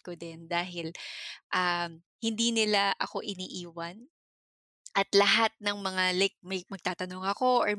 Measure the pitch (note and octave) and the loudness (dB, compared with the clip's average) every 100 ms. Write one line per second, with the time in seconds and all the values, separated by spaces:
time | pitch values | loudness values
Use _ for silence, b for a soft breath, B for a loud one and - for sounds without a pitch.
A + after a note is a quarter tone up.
0 | - E3+ E3+ E3 E3 E3+ F3+ F3 D#3+ E3 | -10 -10 -10 -12 -4 -2 -2 -4 -6 -8
1 | B B B B _ F#3+ F3+ F3 F3 E3 | B B B B _ 0 2 0 -2 -8
2 | _ _ A3 A3 A#3 A3+ G#3+ G#3 G3+ - | _ _ -4 0 0 2 4 4 2 0
3 | - G#3 - F3+ F#3 F#3 F3 E3 E3 G3+ | -4 -4 -8 -8 -8 -8 -10 -8 -10 -10
4 | B3 _ _ _ _ _ _ _ - - | -18 _ _ _ _ _ _ _ -4 -2
5 | G3 G3+ G3+ G#3+ A3+ - G#3 G#3 G3 F#3 | 4 4 6 6 2 0 -4 -2 -2 0
6 | F#3 F3+ G3 - F3+ F#3 F3 F#3+ - F3+ | 2 2 0 -2 -8 -8 -6 -6 -2 -2
7 | F3+ F#3 F#3+ G3+ B3+ B3 - | -4 -4 -4 2 4 4 4